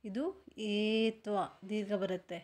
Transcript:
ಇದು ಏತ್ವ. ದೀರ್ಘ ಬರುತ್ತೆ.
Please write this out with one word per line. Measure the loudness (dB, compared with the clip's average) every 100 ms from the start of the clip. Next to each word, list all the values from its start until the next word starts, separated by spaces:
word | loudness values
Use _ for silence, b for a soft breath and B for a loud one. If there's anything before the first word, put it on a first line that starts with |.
ಇದು | -6 -4 -4 -6 -16 -6
ಏತ್ವ. | 0 2 4 4 2 0 -2 0 0 -6 -6
ದೀರ್ಘ | -4 0
ಬರುತ್ತೆ. | 0 0 -2 -4 -12